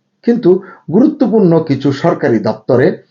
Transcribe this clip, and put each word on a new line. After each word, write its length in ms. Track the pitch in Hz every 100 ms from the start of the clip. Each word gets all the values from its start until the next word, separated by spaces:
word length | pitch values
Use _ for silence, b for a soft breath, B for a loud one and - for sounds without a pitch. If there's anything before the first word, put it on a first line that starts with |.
| _ _
কিন্তু 400 | 233 240 175 190 B B B
গুরুত্বপূর্ণ 720 | 190 311 - 226 214 180 165
কিছু 280 | 156 127 143
সরকারি 480 | 135 165 - 143 110
দপ্তরে 640 | 190 - - 123 170 - _